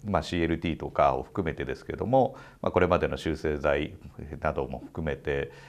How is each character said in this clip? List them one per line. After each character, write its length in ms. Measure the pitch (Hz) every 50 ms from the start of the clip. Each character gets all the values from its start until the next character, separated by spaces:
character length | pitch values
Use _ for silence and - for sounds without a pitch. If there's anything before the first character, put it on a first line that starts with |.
| -
ま 140 | 104 95 82
あ、 20 | 80
シ 140 | - 87
ー 60 | 87 82
エ 60 | 80
ル 100 | 82 80
テ 100 | - 85
ィ 40 | 76
ー 40 | 69
と 100 | 73 71
か 280 | - - 73 69 65
を 60 | 65 64
含 220 | - - 104 95
め 80 | 80 -
て 140 | - 71
で 80 | 64 65
す 80 | - -
け 100 | - -
ど 120 | 71 87
も、 280 | 104 127 135 123 - - - - - - - -
ま 80 | 92
あ、 20 | -
こ 80 | 90
れ 60 | 90
ま 120 | 87 90 82
で 80 | 78
の 120 | 71 71 67
集 180 | - 80 78
成 220 | 73 - 80 73 71
材 360 | 69 73 71 73 76 - - - - 76 - - 71 71 78 71
な 140 | - 78 73
ど 120 | 73 69
も 160 | 62 65 62 -
含 200 | - - - 80
め 100 | 78 69
て、 360 | 67 - 76 69 69 69 - - - -